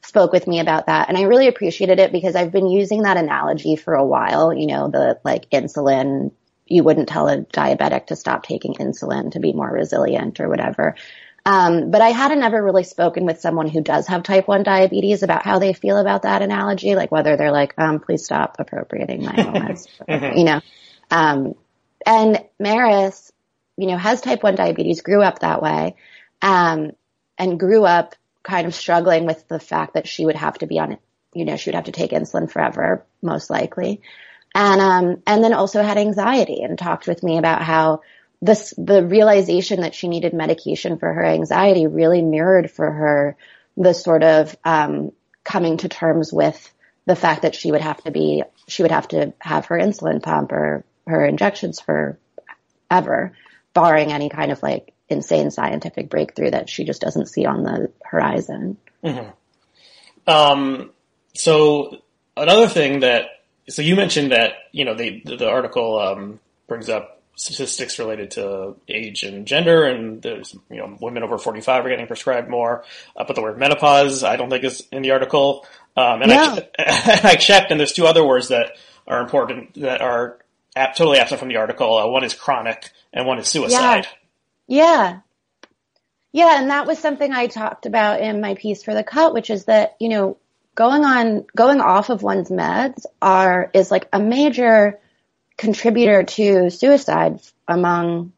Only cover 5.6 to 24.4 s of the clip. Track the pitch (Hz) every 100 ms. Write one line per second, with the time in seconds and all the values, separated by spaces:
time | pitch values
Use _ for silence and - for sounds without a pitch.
5.6 | 131 - 139 135 139 139 135 _ _ _
6.6 | _ 175 156 156 135 156 147 139 - -
7.6 | 69 69 71 65 - - - 64 - -
8.6 | - - - - - 69 - - - 76
9.6 | 71 - - - - - - - - -
10.6 | - - - - - - - _ - 196
11.6 | 180 170 156 208 226 240 277 294 240 220
12.6 | 202 190 180 - 170 170 180 165 170 165
13.6 | 156 156 151 151 156 185 175 190 190 202
14.6 | 202 190 190 202 196 202 185 165 196 196
15.6 | 196 185 202 202 202 196 196 196 196 202
16.6 | 202 196 196 190 170 160 147 147 151 143
17.6 | 143 - 160 156 - 160 - 151 - -
18.6 | - - - - - 64 - - - 196
19.6 | - 175 - - - 151 135 160 165 151
20.6 | - - - _ _ 165 156 139 131 -
21.6 | _ _ _ _ - 220 220 208 - _
22.6 | 202 220 240 202 196 - _ _ _ _
23.6 | _ - 190 180 190 240 254 240